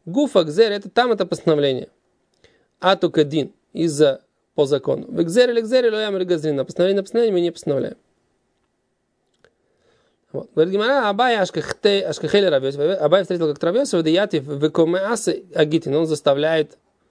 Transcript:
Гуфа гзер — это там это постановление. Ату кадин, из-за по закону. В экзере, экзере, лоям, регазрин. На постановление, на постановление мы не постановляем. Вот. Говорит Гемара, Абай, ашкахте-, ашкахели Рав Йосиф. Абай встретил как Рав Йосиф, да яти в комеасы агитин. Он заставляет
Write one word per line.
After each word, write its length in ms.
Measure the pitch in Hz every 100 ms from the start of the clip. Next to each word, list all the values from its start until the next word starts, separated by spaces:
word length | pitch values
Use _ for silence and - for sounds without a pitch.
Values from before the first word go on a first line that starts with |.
| -
Гуфа 380 | 196 294 202
гзер — 300 | 160 156 226
это 160 | 202 202
там 240 | - 247
это 120 | 214 180
постановление. 600 | 170 - 151 143 127 - _ _ _ _ _ _ _ _ _
Ату 320 | 180 190 170
кадин, 400 | 165 147 156 135 _ _
из-за 480 | - 165 143 151 131 _ _ _ -
по 60 | 143
закону. 400 | 139 143 139 -
В 140 | -
экзере, 360 | 170 196 247 233
экзере, 320 | 220 254 247
лоям, 280 | 214 214 196
регазрин. 400 | 175 170 156 143
На 80 | 131
постановление, 320 | - 180 196
на 60 |
постановление 300 | 190 226 233
мы 60 | 185
не 100 | 170
постановляем. 460 | 165 - 139 123 - _ _ _ _ _ _ _ _ _ _ _ _ _ _ _ _ _ _ _ _ _ _ _
Вот. 160 | 139 -
Говорит 200 | - 170
Гемара, 340 | 190 226 277 220
Абай, 300 | 208 254 226
ашкахте-, 640 | 185 165 - - 202 196
ашкахели 460 | 185 - 151 208 190
Рав 140 | 143
Йосиф. 200 | 135 143 151 190
Абай 220 | 151 185
встретил 320 | 185 180 160
как 100 | 147
Рав 120 | 170 208
Йосиф, 260 | 285 180
да 60 | 160
яти 300 | 170 202 160
в 300 | 135 143 156
комеасы 760 | 175 165 180 196 226 190 - - -
агитин. 400 | 156 160 147 143
Он 100 | 160
заставляет 680 | 151 - 139 151 160 147 _ _ _ _